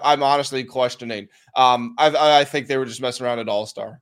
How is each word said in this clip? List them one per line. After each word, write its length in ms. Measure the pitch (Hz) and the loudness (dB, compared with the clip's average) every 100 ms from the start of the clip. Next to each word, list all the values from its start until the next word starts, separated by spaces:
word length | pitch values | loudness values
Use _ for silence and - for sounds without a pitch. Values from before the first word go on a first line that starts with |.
I'm 180 | 143 147 | 2 2
honestly 420 | 139 143 135 135 | 2 0 0 -6
questioning. 640 | 117 131 123 - 120 107 101 _ _ - | -6 -2 -4 -4 -10 -12 -12 _ _ 2
Um, 380 | 127 123 120 120 | 4 4 0 0
I, 120 | 151 | 2
I, 300 | 147 151 147 | 4 4 4
I 40 | |
think 220 | 143 147 131 | 4 -2 -4
they 100 | 135 | -4
were 80 | |
just 160 | 127 117 | -6 -6
messing 260 | 127 120 123 | -8 -6 -6
around 140 | 120 | -6
at 80 | 110 | -4
All-Star, 520 | 104 107 - 110 113 | -4 -6 -10 -14 -14